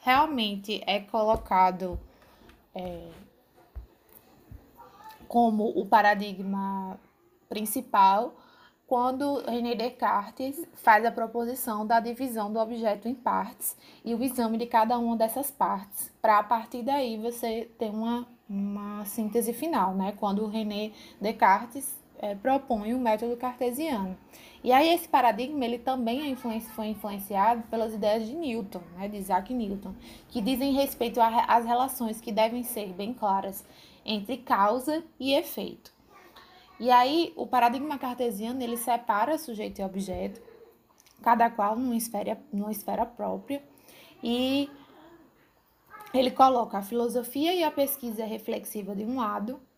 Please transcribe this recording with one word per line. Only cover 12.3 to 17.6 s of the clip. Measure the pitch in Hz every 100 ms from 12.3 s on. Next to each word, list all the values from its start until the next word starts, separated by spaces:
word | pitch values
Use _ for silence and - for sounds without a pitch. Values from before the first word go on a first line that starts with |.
| 226 208
do | 220
objeto | 220 240 226 208 226
em |
partes | 269 - 196 196 - - - - -
e | -
o | 233
exame | 262 240 226 226
de | 233
cada | 233 220 240
uma | 233 226
dessas | 226 240 285
partes, | - 180 196 202 - - _
pra, | 220 208
a |
partir | 214 233 220 247
daí, | 240 277 254 220
você | 226 240 233 226